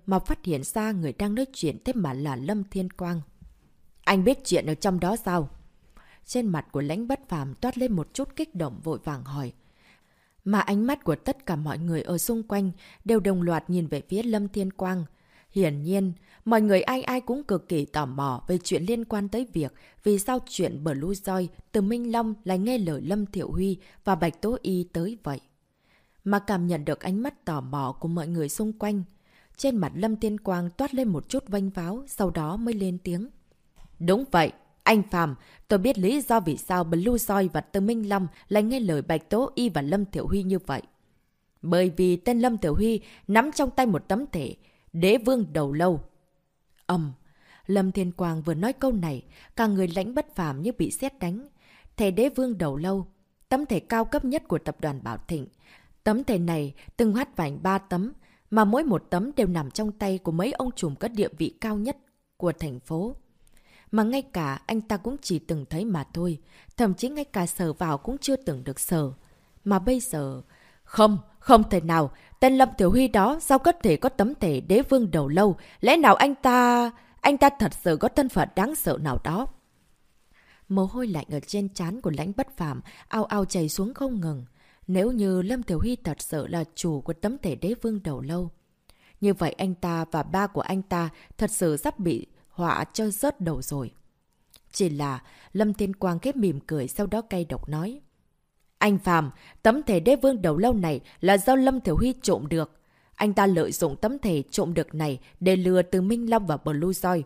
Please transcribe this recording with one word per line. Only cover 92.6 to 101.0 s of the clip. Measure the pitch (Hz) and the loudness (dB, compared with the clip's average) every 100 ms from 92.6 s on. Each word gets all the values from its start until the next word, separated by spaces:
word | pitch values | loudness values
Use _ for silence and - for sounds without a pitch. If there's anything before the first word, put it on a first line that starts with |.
| 170 - - | -2 0 -2
cho | - 220 | -2 -2
rớt | 202 285 294 | 0 -2 -2
đầu | 165 139 | -4 -4
rồi. | - 143 117 - _ _ _ _ _ _ _ | -4 -6 -8 -12 _ _ _ _ _ _ _
Chỉ | - 185 | -2 -2
là | 143 143 131 - - - | 0 -4 -6 -12 -20 -8
Lâm | 190 214 | 0 0
Thiên | 202 202 196 | 0 -4 -2
Quang | 190 170 | -2 -2
khẽ | 262 277 | -2 0
mỉm | 196 143 - | 0 0 -4
cười, | 156 131 | -4 -4
sau | - 202 | -4 -2
đó | 208 | -4
cay | 220 185 165 | -4 -4 -4
độc | 131 - | -6 -6
nói: | 151 185 277 - _ _ _ _ _ _ _ | -6 -6 -8 -18 _ _ _ _ _ _ _
"Anh | 208 196 | 2 4
Phàm, | 185 170 147 - - - | 4 2 2 -6 -20 2
tấm | - 262 | 4 4
thể | 294 185 | 2 4
đế | 170 277 | 6 6
vương | 269 254 | 4 4
đầu | 180 151 | 2 2
lâu | 226 | 2
này | 226 170 135 | 2 0 -2